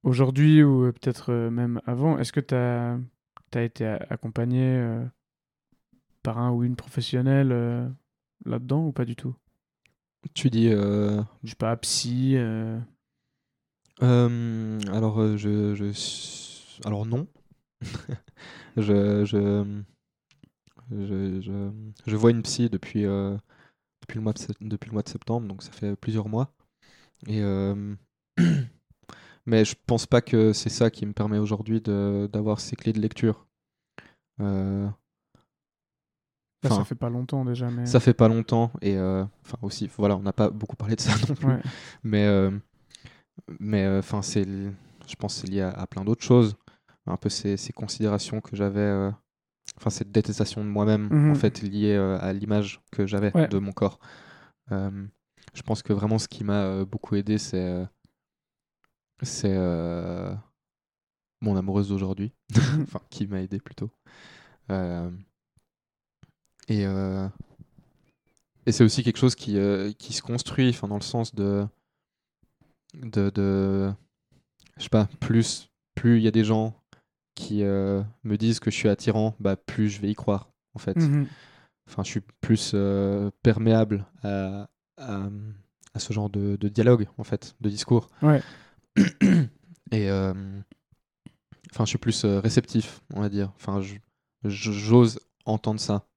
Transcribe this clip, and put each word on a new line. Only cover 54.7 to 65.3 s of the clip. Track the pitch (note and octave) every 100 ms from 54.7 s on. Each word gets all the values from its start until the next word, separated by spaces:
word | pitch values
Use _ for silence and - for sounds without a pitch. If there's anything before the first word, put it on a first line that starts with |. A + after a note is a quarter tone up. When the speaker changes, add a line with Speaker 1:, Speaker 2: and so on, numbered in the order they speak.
Speaker 2:
Euh, | G2 G2 G2 G2+ _ _ _ -
je | -
pense | - G#2+
que | -
vraiment, | G2+ G#2 A2
ce | -
qui | -
m'a, | G2+ G#2
euh, | F#2+ F#2+
beaucoup | F#2+ G#2+ - G2+
aidé, | G2+ G#2+
c'est, | - F#2
euh, | F2+ F2+ F#2+ _ _ _ _ _ _ _ _ _ _ _ _ _
c'est, | - - G2+ F#2+
euh, | F2+ E2+ E2+ E2+ F2+ F2 F#2 G2+ - _ _ _ _ _ _ _ _ _
mon | G#2+ F#2+
amoureuse | F#2+ G2 G2
d'aujourd'hui. | G2 F#2+ F#2+ G#2 _ _
<laughs> |
Speaker 1:
Mhm. | G#2+ B2+ D3+
Speaker 2:
Enfin, | - - _
qui | - G2+
m'a | G2
aidé | F#2 G2
plutôt. | - - A2 _ _ - - - - _ -
Euh, | F#2+ F2+ F2 F2 F2+ F#2+